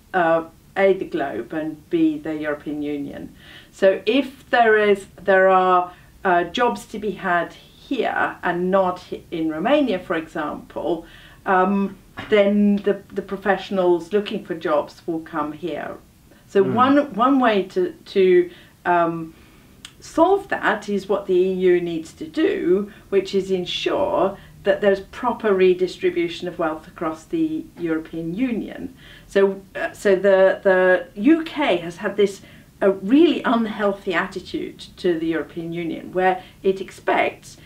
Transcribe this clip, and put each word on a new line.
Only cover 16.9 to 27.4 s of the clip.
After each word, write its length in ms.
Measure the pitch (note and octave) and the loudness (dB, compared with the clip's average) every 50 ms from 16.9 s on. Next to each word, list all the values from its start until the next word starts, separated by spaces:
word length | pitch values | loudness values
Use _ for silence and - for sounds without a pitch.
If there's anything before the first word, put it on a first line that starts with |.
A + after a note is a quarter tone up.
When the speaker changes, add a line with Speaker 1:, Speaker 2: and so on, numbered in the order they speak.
| C#4 D4 C#4+ C#4+ F#3+ | 6 4 4 2 0
Speaker 1:
one 260 | G3+ A#3+ C4+ C#4 C4 | 0 2 2 4 4
way 240 | B3+ A3+ G#3+ G3 F#3 | 4 4 2 2 0
to, 280 | F#3+ - F#3+ F3+ E3 - - - | -2 -2 -2 -2 -2 -4 -8 -12
to, 440 | - - G3+ F#3+ F#3 F3+ F3 F3 F3 - - - - _ _ - | -4 2 4 4 6 6 6 4 2 -2 -16 -20 -20 _ _ -2
um, 480 | F3+ F3 F3 E3+ E3 E3 E3 D#3+ D#3+ - - - - - - - - - - - - - - | 0 2 2 2 0 -2 -4 -8 -10 -14 -20 -20 -20 -20 -20 -20 -20 -20 -20 -20 -20 -20 -20
solve 480 | - - - D#4+ E4 F#4 G4 G4 - - | -20 -6 0 2 4 4 4 2 0 -4
that 400 | - - - E3+ G#3+ G#3 - G#3 | -6 -4 -2 -2 -2 -2 -4 -4
is 200 | G3+ F#3+ F#3 - | -4 -4 -2 -2
what 160 | G3+ G3 - - | -2 -2 -2 0
the 60 | F#3 | 2
E 180 | F3+ F#3 F#3+ F#3+ | 2 2 2 0
U 280 | F#3 F#3 F3+ F3+ F3 | 0 2 4 4 2
needs 320 | F3 E3+ E3+ D#3+ D#3+ - - | 2 -2 -6 -6 -8 -10 -14
to 120 | - D#3 | -14 -14
do, 680 | D#3+ - D#4 D#4 - C#3+ C3 - E3 F3+ G3+ G3+ - - - - - | -10 -4 0 0 0 0 0 0 0 0 0 0 -4 -10 -18 -10 -4
which 260 | G3+ G3 F#3+ - - | -2 -2 -2 0 -2
is 160 | G3 F3+ F#3 | -4 -2 -2
ensure 840 | F#3+ F3+ F3+ - - - - F4 D#4 - - - - D3 F3 G3 G3 - - - - - - | -2 -4 -4 -4 -6 -4 -4 -4 -2 -2 -2 0 0 0 0 0 -2 -6 -16 -20 -16 -6 -2
that 180 | G3+ F#3+ G3 | -2 0 2
there's 200 | G3+ G3+ G3 F#3+ | 2 2 2 2
proper 520 | - - - - - A#3+ G#3+ - A3 G#3+ G3 | -2 -10 -12 -6 -4 -4 -4 -2 0 0 2
redistribution 960 | F#3 F#3 F#3 F3+ F3+ F#3 F3 - - F#3 F3+ D#3+ E3+ E3+ E3+ E3+ - F3+ F3+ | 4 6 4 4 4 0 -4 -4 -2 -2 -2 0 0 -2 -4 -4 -8 -10 -10
of 100 | E3+ - | -6 -4
wealth 300 | E3+ D#3 D#3 D#3 - - | -4 -4 -4 -6 -12 -16
across 380 | - - E3+ D#3+ D#3+ - - | -12 -8 -6 -6 -6 -8 -10
the 400 | - F3 E3 | -6 -4 -2